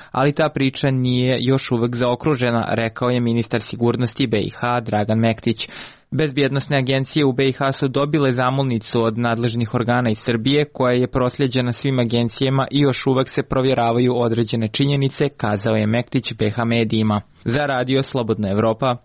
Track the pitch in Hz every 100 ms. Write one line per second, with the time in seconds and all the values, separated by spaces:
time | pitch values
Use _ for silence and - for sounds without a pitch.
0 | - - 143 143 156 143 135 - 143 131
1 | 127 123 127 127 120 135 - 120 120 120
2 | 123 123 - 135 123 117 - 113 113 -
3 | 123 123 120 117 110 117 - - 117 113
4 | 123 - 131 107 - - 120 123 113 110
5 | 104 110 113 110 117 113 - - - -
6 | - 131 156 135 139 139 131 143 127 135
7 | 131 160 139 123 135 127 139 135 139 131
8 | 143 151 135 123 127 135 135 117 - 120
9 | 113 110 120 113 120 117 113 117 113 123
10 | 120 104 - 117 113 147 147 - 127 123
11 | 127 135 123 - 139 127 123 120 139 131
12 | 117 117 117 - 135 135 135 143 143 123
13 | 131 131 131 - - 131 131 123 117 120
14 | 123 123 120 113 113 120 110 - 139 143
15 | 135 - 143 - 110 104 113 110 107 117
16 | 120 131 - 113 107 107 117 117 110 110
17 | 110 104 - _ 113 127 147 127 123 135
18 | 139 135 110 104 101 101 113 110 131 120